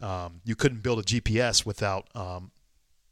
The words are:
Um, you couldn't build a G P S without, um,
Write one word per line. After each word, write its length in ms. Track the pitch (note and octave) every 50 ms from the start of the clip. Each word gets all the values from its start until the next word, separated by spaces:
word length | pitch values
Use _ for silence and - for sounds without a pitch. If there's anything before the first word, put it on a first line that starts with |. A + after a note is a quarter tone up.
Um, 380 | - G2+ F#2 F2+ F2 E2+ E2+ F2 F2+
you 100 | A2+ A2
couldn't 260 | - - C#3+ B2+ A2+
build 180 | G2+ B2 A#2+ A2
a 40 | G2+
G 160 | F#2+ A2+ A#2+
P 220 | - - G#2+ A2+
S 240 | B2 A#2+ A2 - -
without, 420 | A2 G2+ - G#2+ G2+ F#2+ G2 - - _
um, 360 | A2+ F#2+ F#2 F2+ F2+ F#2 F#2 _ _ _ _ _ _ _ _ _ _ _ _